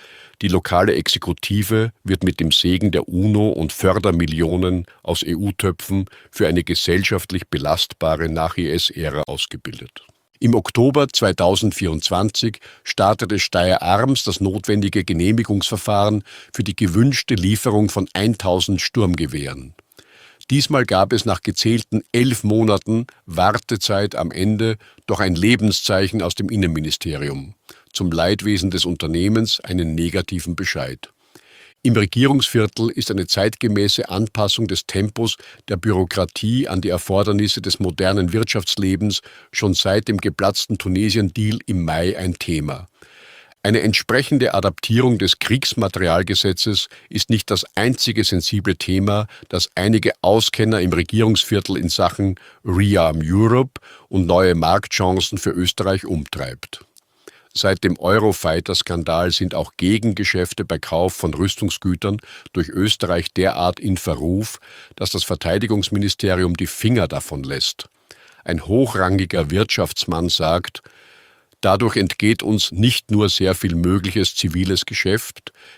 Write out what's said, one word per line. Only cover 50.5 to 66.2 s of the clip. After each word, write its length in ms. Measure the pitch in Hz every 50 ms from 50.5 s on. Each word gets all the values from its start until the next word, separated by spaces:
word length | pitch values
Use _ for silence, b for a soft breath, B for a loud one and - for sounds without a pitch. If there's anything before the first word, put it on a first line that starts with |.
| - - 113 110 110 104
im 120 | 90 92 87
Regierungsviertel 840 | 85 85 - - 110 113 110 113 - - - 107 101 92 - 98
in 120 | 62 85 85
Sachen 480 | - - 95 85 - - 101 98 92 B B B B B B
Rearm 560 | - 90 90 101 101 101 92 82 80 78 80 78
Europe 560 | 78 87 98 110 113 113 127 131 127 - - B B B B B B
und 180 | - 95 90
neue 280 | 85 87 87 95 92 87
Marktchancen 840 | 85 80 80 87 104 - - - - 98 92 92 95 90 - - 101
für 120 | - -
Österreich 540 | 82 90 90 90 - - 95 95 95 95 -
umtreibt. 800 | - 92 80 71 - - 73 67 65 64 - - - - - - _ _ _ _ _ B B B B B B B B B
Seit 300 | - - 101 95 90 -
dem 160 | 95 87 -
Eurofighter-Skandal 1300 | - 90 101 110 107 107 92 - - 85 80 85 80 - 92 - - - 90 85 80 76 82 82 87 90 85
sind 200 | - 98 92 -
auch 160 | - 85 - -
Gegengeschäfte 880 | - 87 90 107 110 104 117 98 92 104 - - 95 90 - - - 104
bei 140 | - 85 80
Kauf 360 | - - - 82 87 95 -
von 200 | - - 87 73
Rüstungsgütern 840 | 69 90 98 - - - 95 - - - 92 92 - - 101 101 107 B B B B B B -
durch 160 | 92 82 -
Österreich 640 | - - 95 107 - - - 87 87 87 85 - -
derart 480 | - 92 85 - - 87 90 87 -
in 160 | - 104 92
Verruf, 640 | 87 - 90 80 - 71 82 90 98 110 - - - B B B B B B B
dass 160 | B - 95
das 140 | - 95 -
Verteidigungsministerium 1300 | - 90 - - 85 85 104 117 107 110 104 101 - - 98 101 101 - -